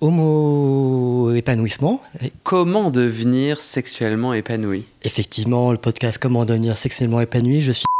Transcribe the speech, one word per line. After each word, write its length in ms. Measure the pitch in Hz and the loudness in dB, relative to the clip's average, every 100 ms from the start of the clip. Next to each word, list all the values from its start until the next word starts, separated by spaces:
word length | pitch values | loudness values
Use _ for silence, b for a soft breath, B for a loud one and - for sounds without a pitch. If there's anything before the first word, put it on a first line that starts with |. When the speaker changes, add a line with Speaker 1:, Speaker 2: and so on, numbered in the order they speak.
Speaker 1:
Homo 1300 | 156 165 156 151 151 143 143 135 131 131 123 123 117 | 0 2 2 2 2 2 2 2 2 0 0 2 2
Épanouissement. 680 | 120 117 117 110 - 147 262 - - | 2 2 0 0 0 0 -2 -6 -10
Et 100 | 123 - | -10 -8
Speaker 2:
Comment 460 | - 185 175 202 196 | -2 0 2 2 2
devenir 680 | 127 120 113 117 127 139 147 | 2 2 0 0 0 0 -2
sexuellement 720 | - - - - 113 110 123 | -4 -6 -6 -4 -2 0 -2
épanoui ? 520 | 117 107 113 104 98 110 _ | -2 -2 -4 -2 -4 -6 _
Speaker 1:
Effectivement, 680 | - - 104 - 110 123 123 | -8 -4 -4 -2 0 2 2
le 60 | 117 | 0
podcast 400 | 120 - 120 110 | -2 -2 -2 -2
Comment 260 | 131 123 | 0 0
devenir 320 | 117 113 113 107 | 2 0 0 -2
sexuellement 440 | 120 - 120 117 | -4 -2 0 0
épanoui. 400 | 117 127 120 147 | 0 0 2 2
Je 100 | 139 | 0
suis... 140 | 120 - - | 0 -2 -2